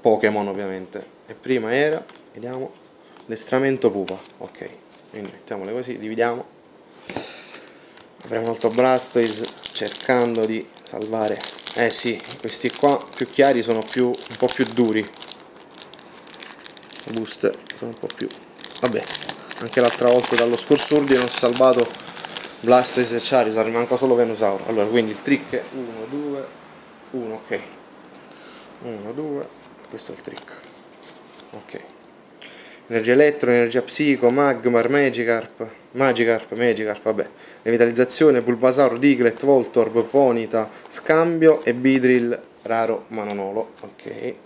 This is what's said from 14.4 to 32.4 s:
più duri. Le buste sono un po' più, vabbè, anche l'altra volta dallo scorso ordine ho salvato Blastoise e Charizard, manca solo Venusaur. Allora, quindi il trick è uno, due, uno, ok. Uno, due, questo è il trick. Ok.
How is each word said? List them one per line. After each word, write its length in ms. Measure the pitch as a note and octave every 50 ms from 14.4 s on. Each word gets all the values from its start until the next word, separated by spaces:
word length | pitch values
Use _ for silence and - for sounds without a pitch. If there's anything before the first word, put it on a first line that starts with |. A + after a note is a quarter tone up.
| -
più 200 | A#2+ - - C3
duri. 340 | A2+ - A#2+ A#2+ A2+ G#2+ A2 G#2 - - - - - - - - - - - - - - - - - - - - - - - - - - - - - - - - - - - - - - - -
Le 80 | - -
buste 360 | - A2 - - - - - - - - - -
sono 180 | - A#2 A#2
un 60 | A2+ -
po' 100 | - - -
più, 140 | - - - - - - - - - - - - -
vabbè, 220 | - - A#2 - - - - - - - - - - - - -
anche 200 | B2 A2+ - C3
l'altra 300 | B2 A#2+ - - A#2+ B2
volta 260 | A#2+ B2 A#2+ - A#2+
dallo 220 | A#2 A#2+ A#2+ A#2+ A#2
scorso 380 | - - D3 D3 - - D3+
ordine 260 | D3+ C#3+ C3+ C3+ B2+
ho 60 | B2 A#2+
salvato 580 | - - - A#2+ B2 B2 C3 C3 B2 B2 A#2+ - - - - - - - - - - - - - - -
Blastoise 560 | - A2+ B2+ B2+ B2+ - - B2+ B2 A2+ A#2
e 40 | A#2
Charizard, 500 | A2 - C3+ B2+ A#2 A2 G#2+ A2 A2 A2
manca 240 | A2+ A#2 A#2+ A#2+ B2+
solo 180 | B2 C3+ C3 B2
Venusaur. 500 | A#2+ A#2+ A2+ A2+ G#2 A2 G2+ G2 G2 F#2+
Allora, 200 | - A2+ A2 G2+
quindi 260 | G#2+ A2+ A#2+ A2 G#2+
il 100 | G#2+ G2
trick 320 | - C#3+ C#3+ C3+ C#3+ - -
è 80 | A#2+ - -
uno, 320 | - C3+ B2+ A#2 A2+ A2+ A2 A2+
due, 360 | C3+ D3 D3 D3 C#3 C#3 C3 - - - - - - - - - - - - -
uno, 220 | - C3 A#2+ A2 A2
ok. 240 | A#2 - - A#2 G2 - - - - - - - - - - - - - - - - - - - - - - - -
Uno, 300 | - B2 A2+ G#2 G2+ G#2+
due, 360 | A#2+ C#3 D#3 D3+ C#3+ C#3 - - - - - - - - - -
questo 240 | - A2 - -
è 20 | -
il 60 | -
trick. 400 | - - - - - - - - - - - - - - - - - - - - - - - - - -
Ok. 280 | - G#2+ - - - - - - - - - - - - - - - -